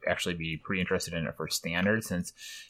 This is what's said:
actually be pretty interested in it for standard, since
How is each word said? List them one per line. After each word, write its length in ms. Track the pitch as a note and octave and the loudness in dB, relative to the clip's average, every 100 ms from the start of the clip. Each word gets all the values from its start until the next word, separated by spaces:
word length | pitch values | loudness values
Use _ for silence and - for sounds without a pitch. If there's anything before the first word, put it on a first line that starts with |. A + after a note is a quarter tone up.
| - | 0
actually 300 | F#2 F#2 E2+ | 0 0 0
be 240 | D#2+ D#2+ | -2 -4
pretty 200 | - F#2+ | -2 0
interested 320 | F2+ F#2 - | 2 2 0
in 120 | E2+ D#2+ | -2 -2
it 100 | - | -2
for 100 | D#2 | -2
standard, 560 | - E2 E2+ G2 A2 | -2 0 2 4 4
since 300 | - F2 E2+ - - - - | 2 -2 -2 -8 -14 -14 -4